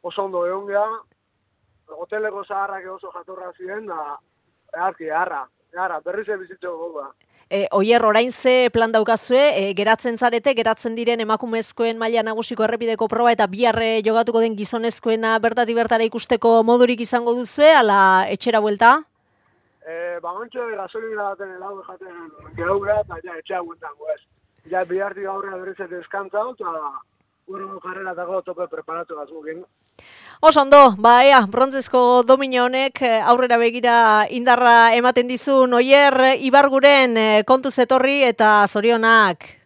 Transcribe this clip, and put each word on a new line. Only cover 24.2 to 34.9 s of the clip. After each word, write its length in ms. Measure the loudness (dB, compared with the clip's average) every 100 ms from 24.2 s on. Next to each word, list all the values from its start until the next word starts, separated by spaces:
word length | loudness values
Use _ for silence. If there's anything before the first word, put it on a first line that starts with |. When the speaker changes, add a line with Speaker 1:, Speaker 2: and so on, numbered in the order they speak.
| _ _ _ _ _
Speaker 1:
Ja 160 | -6 -4
bihartik 400 | -6 -8 -10 -10
aurrera 320 | -10 -12 -12
berriz 220 | -14 -14
ez 100 | -14
deskantzau 640 | -14 -12 -12 -8 -8 -8
eta 160 | -10 -10 -10 -12 -14 _ _ _ _ -18
hurrengo 300 | -16 -14 -16
karreratako 600 | -14 -12 -12 -12 -8 -8 -10
tope 240 | -12 -10
preparatu 480 | -12 -12 -12 -12 -14
bat 120 | -16
gukin. 340 | -16 -16 -16 -18 _ _ _ _ -20 -20 2
Speaker 2:
Oso 220 | 4 4
ondo, 320 | 6 8 8 6
ba, 220 | 4 6 8
ea, 160 | 6
brontzezko 760 | 4 -2 -2 -2 -2 0 4 2
domina 380 | 4 2 2 -2
honek, 380 | -2 -2 -4 -4
eh, 140 | -2 0
aurrera 380 | 2 2 2 2
begira 340 | 0 0 2 4 4 4 0
indarra 640 | -2 2 4 6 6 6